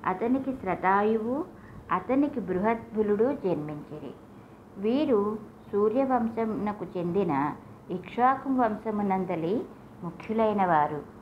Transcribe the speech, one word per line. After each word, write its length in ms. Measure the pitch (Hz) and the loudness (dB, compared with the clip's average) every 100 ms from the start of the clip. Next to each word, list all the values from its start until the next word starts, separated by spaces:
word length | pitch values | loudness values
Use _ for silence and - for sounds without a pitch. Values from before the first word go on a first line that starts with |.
అతనికి 480 | - 185 233 269 262 | -2 -2 0 0 0
శ్రతాయువు, 920 | 254 190 170 185 196 214 220 220 269 370 - - - - | -6 -4 0 2 4 4 2 0 -4 -6 -12 -18 -18 -4
అతనికి 480 | 185 - 269 285 247 | -2 2 2 2 0
బృహద్భులుడు 840 | 185 180 214 226 - 214 208 208 | -2 0 2 0 -4 0 2 4
జన్మించిరి. 880 | 240 285 190 156 151 151 - 151 143 - - - - - - - | 2 2 -2 -2 -4 -10 -10 -12 -12 -16 -20 -20 -20 -20 -18 -4
వీరు 600 | 208 262 294 214 208 220 - - - | 0 2 4 4 2 -4 -10 -20 -4
సూర్యవంశమునకు 1120 | 202 214 240 262 247 226 226 220 190 208 208 175 180 | 2 2 2 2 2 0 -2 -2 -2 -4 -4 -8 -4
చెందిన 580 | 175 180 180 139 147 - - - - | 0 0 2 2 0 -4 -16 -20 -10
ఇక్ష్వాకు 600 | 175 - - 254 269 269 | -8 -6 2 2 2 0
వంశమునందలి 1160 | 254 233 208 220 208 202 190 180 170 165 233 392 - - - | 2 2 0 -4 -2 0 0 0 -2 0 -2 -4 -14 -20 -12
ముఖ్యులైన 640 | 175 - - 220 220 208 | -12 -10 -4 0 2 2
వారు. 540 | 185 156 151 151 - - | 4 4 4 -2 -10 -18